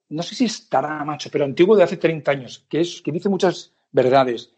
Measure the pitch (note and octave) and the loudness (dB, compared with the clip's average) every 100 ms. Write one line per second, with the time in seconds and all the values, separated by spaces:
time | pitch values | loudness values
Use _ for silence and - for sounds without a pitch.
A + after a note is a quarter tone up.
0 | - D3+ E3+ - A3+ - - C3+ D3 D#3 | -12 -8 -6 -2 -2 -4 -4 -2 -2 -6
1 | D3 D3 - C#3+ C#3+ B2+ F#3 G#3 E3+ F3+ | -8 -8 -6 -4 0 2 4 6 4 2
2 | E3 D#3+ D3 C#3 A#2 - _ F3 E3+ - | -2 -2 -2 -4 -6 -18 _ -4 -4 -6
3 | D3+ E3 G3+ F#3 F#3 D3+ - _ _ - | -8 -4 -2 0 0 0 -8 _ _ 0
4 | B2+ C3+ B2+ A2+ - | 4 4 2 -2 -10